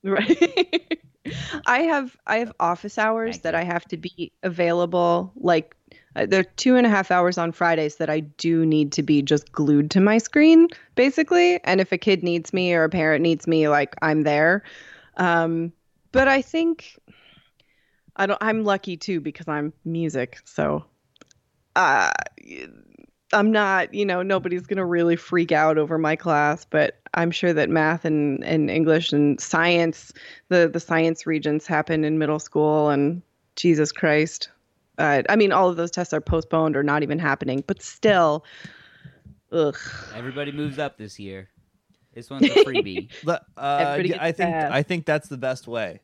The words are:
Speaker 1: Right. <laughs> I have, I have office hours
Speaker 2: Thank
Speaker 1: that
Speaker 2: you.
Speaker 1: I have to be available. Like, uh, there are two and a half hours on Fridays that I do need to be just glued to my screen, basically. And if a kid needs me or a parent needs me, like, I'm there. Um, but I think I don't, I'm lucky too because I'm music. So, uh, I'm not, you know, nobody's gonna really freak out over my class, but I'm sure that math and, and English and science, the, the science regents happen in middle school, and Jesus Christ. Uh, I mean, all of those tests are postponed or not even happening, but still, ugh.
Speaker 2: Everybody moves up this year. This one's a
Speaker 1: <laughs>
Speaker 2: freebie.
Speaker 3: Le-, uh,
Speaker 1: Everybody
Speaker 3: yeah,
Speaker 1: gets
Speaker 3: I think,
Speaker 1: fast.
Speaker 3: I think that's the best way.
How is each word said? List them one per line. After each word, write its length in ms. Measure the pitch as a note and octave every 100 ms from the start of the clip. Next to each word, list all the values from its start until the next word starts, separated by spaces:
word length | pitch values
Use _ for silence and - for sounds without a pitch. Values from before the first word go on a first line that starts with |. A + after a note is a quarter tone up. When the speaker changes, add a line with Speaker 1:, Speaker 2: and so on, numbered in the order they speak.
Speaker 1:
Right. 960 | G3 G3 A3+ E4+ E4 - - E4 - D#4+ _ _
<laughs> 420 | - - - D4+ -
I 140 | B3
have, 360 | E4 D4 B3+ _ -
I 120 | A3
have 140 | A#3 -
office 360 | E3+ F3 G#3 -
hours 380 | G#3+ A3+ A3+ F3
Speaker 2:
Thank 60 |
Speaker 1:
that 120 | E3
Speaker 2:
you. 60 | E3
Speaker 1:
I 20 |
have 200 | F3 E3+ -
to 100 | E3+
be 360 | F3 - E3+ _
available. 880 | F#3 E3+ E3+ F3 F3 F3 F3 E3+ F#3 B3
Like, 380 | F3+ E3 D#3+ _ _ - _ -
uh, 100 | -
there 140 | F#3+
are 40 | F#3 -
two 200 | C4 B3+
and 100 | A#3+
a 20 |
half 200 | G3+ F#3
hours 260 | F3+ F3 F3+
on 140 | E3+
Fridays 440 | E3 E3+ E3 D3+ -
that 120 | D#3
I 120 | D#3
do 440 | D3 - E3+ E3
need 280 | D#3+ D#3 C#3+
to 100 | -
be 180 | C#3+ D3
just 300 | C#3 D3 -
glued 380 | - D3 D3 D3+
to 100 | G3
my 180 | G3 A3+
screen, 500 | - D4 D#4 E4 E4+ - _
basically. 680 | - C4 C4+ D#4 F4 F4 F4+
And 160 | - F#3+
if 100 | F#3+
a 60 | F#3
kid 240 | - F#3+
needs 300 | F3 E3+ D#3+
me 200 | F#3+ F3+
or 120 | E3+
a 40 | D#3+
parent 340 | F3+ D#3 D3+
needs 240 | E3 D#3+ -
me, 200 | D#3+ D3+
like, 260 | D3 C#3+ -
I'm 220 | D#3 D#3
there. 400 | D3+ D3 D#3+ G3 - - - - _ -
Um, 560 | F3+ E3+ E3 E3 E3+ _ _ _ _
but 160 | B3+ C4+
I 120 | C4+
think 560 | C4 D#4+ E4 D#4+ - - _ - _ _ _ _ _ _ _ _ _ -
I 100 | G3
don't, 120 | G3+
I'm 240 | A3 A3
lucky 320 | G#3 G3 G3 F3
too 240 | - F3+
because 280 | D3 - E3
I'm 240 | D3 D3 -
music. 560 | E3 E3 E3 D3+ B2+ -
So, 400 | - - D3+ D3+ - _ _ _ _ _ _ _ _ -
uh, 340 | F3 C3 F2+ G1+ G1+ - - C#2+ C2 G#1+ _ - - _ _
I'm 200 | G#3 G#3+
not, 400 | G#3+ G3+ F#3+ E3+
you 140 | G3+ G3+
know, 160 | F3+
nobody's 440 | F#3+ F#3+ F#3 F3+ F3+
gonna 200 | G3 F3+
really 280 | F3 E3+ E3+
freak 360 | - F3+ E3
out 240 | D#3 D#3 D#3
over 220 | D3+ D#3+
my 180 | D#3 D#3+
class, 480 | F3 D3 D3 D#3
but 340 | - D#3 D3+ - -
I'm 160 | - E3+
sure 220 | E3+ F3+
that 160 | D#3 C#3
math 360 | D#3+ D#3 E3 D#3
and, 360 | D#3 D3 C3+
and 280 | - D#3+ D3
English 420 | A#2 D#3+ D#3+ E3+
and 260 | D3 D3 C#3+
science, 720 | - E3 E3+ F3 E3 - - - - - _
the, 200 | F3+ E3
the 80 | E3+
science 460 | - E3 E3 D#3+ -
regents 400 | D#3 D3+ D3+ -
happen 380 | D#3 D#3 D#3+
in 140 | D3+ D#3
middle 200 | D#3 D3+
school, 500 | - - D3+ D3+ D3+
and 320 | C#3+ C#3+ F3 - _ _
Jesus 380 | - F3 D#3 D3
Christ. 560 | - D#3+ D3+ D#3 - - _ _ _ _ -
Uh, 260 | D3+ C#3+ -
I 80 | G#3+
mean, 160 | G3+
all 160 | F3 F#3
of 80 | E3+
those 140 | E3+
tests 220 | - F3+
are 60 | D#3
postponed 520 | - E3 D#3+ E3 D#3+
or 80 | C#3
not 200 | D3 D3
even 160 | D3 D3+
happening, 440 | D#3+ C#3 C3+ C3 -
but 160 | G3
still, 600 | - - A3 F#3+ D#3+ D3+ - - - - - _ - _ - - _
ugh. 240 | E3 D3+ C#3 - - -
Speaker 2:
Everybody 360 | - B2 C3+ C#3+
moves 280 | C#3+ D3 C3+
up 180 | C#3+ _
this 220 | G#2+ -
year. 280 | G2+ F#2+ F#2+ _ _ _ _ _ _
This 160 | - A#2+
one's 160 | C#4 C#4+
a 20 |
Speaker 1:
<laughs> 160 | -
Speaker 2:
freebie. 460 | - C3 G2+ - G#2+ -
Speaker 3:
Le-, 200 | D3+ E3+ _ -
uh, 180 | C#3 C#3+
Speaker 1:
Everybody 280 | C#3+ C#3+ E3+
Speaker 3:
yeah, 60 |
Speaker 1:
gets 80 | -
Speaker 3:
I 80 | E3
think, 180 | E3 F3
Speaker 1:
fast. 180 | D#3+ D#3
Speaker 3:
I 80 | C3+
think 240 | C#3+ F3+ D#3
that's 220 | D3+ -
the 80 | C3+
best 320 | C3 B2+ -
way. 320 | A#2 G2+ F2+